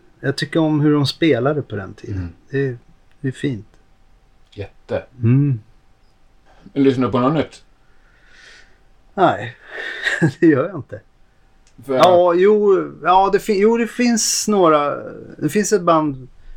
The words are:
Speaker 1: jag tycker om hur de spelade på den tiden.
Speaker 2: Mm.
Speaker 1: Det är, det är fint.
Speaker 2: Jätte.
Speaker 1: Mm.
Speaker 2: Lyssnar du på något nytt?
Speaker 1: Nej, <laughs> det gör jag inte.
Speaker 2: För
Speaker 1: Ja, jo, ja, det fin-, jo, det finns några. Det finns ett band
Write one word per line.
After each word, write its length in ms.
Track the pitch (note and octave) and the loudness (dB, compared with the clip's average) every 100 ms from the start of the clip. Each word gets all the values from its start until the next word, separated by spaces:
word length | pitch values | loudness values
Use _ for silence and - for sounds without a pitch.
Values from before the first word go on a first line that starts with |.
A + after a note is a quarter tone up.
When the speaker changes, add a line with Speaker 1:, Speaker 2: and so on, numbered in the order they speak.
| _ _ | _ _
Speaker 1:
jag 160 | C3+ C#3 | -6 -6
tycker 240 | D3 E3+ | -4 -2
om 200 | D#3+ D3+ | 0 2
hur 120 | D3+ | 2
de 140 | D3 C#3 | 2 0
spelade 560 | - E3+ A#2+ C3 D3+ | -2 0 0 0 -4
på 140 | - G#2+ | -6 -10
den 180 | F#2+ | -12
tiden. 220 | G2+ - F#2+ | -16 -10 -10
Speaker 2:
Mm. 160 | F2 E2+ _ | -10 -14 _
Speaker 1:
Det 160 | C3+ C#3 | -6 -6
är, 100 | A#2+ - _ _ _ | -8 -16 _ _ _
det 80 | C3+ | -10
är 40 | |
fint. 340 | - D3 A2+ G2 _ _ _ _ _ _ _ _ | -6 -6 -8 -12 _ _ _ _ _ _ _ _
Speaker 2:
Jätte. 540 | - F#2+ - - A#2 - - | -16 -16 -16 -10 -8 -8 -4
Speaker 1:
Mm. 380 | A#2 C3 C#3+ A#2+ - _ _ _ _ _ _ _ _ _ - | 0 2 0 -2 -8 _ _ _ _ _ _ _ _ _ -10
Speaker 2:
Lyssnar 340 | C3+ C3+ B2 B2 | 0 2 2 0
du 60 | |
på 60 | A#2+ | 0
något 160 | B2+ | 0
nytt? 300 | D#3+ - - _ _ _ _ _ _ _ - - - - _ _ _ _ | -2 -4 -10 _ _ _ _ _ _ _ -20 -20 -20 -20 _ _ _ _
Speaker 1:
Nej, 420 | - F3 G2 A#2 - - - - | 0 0 0 -8 -16 -18 -16 -14
<laughs> 460 | - - - D#3+ - | -10 -8 -2 -2 2
det 60 | E3+ | 4
gör 220 | C#3 E3 | 4 0
jag 80 | F3+ | -8
inte. 240 | - G2+ - _ _ _ _ _ _ - A#2+ | -14 -18 -20 _ _ _ _ _ _ -20 -4
Speaker 2:
För 80 | |
Speaker 1:
Ja, 400 | C3 E3+ F3 F3 | 4 6 6 4
jo, 420 | E3+ G3 G#3+ G#3 F#3 D3+ C#3+ | 4 4 4 4 2 0 -6
ja, 280 | D3+ F#3 G3 | 2 2 4
det 60 | F#3+ | 0
fin-, 220 | - G3 | -2 0
jo, 160 | G#3 A#3 | 2 2
det 100 | A3+ | -2
finns 640 | - A#3+ A3+ - - - | -2 0 0 -2 -4 -2
några. 480 | G#3 E3+ D3+ D3 C3 A#2 - - - | 2 4 4 0 -4 -10 -16 -18 -8
Det 100 | D3+ | -4
finns 240 | G#3 G#3 | -2 0
ett 100 | G#3 | 0
band 460 | F3 D#3+ D#3 C3+ B2+ - - | 2 2 0 -6 -14 -20 -20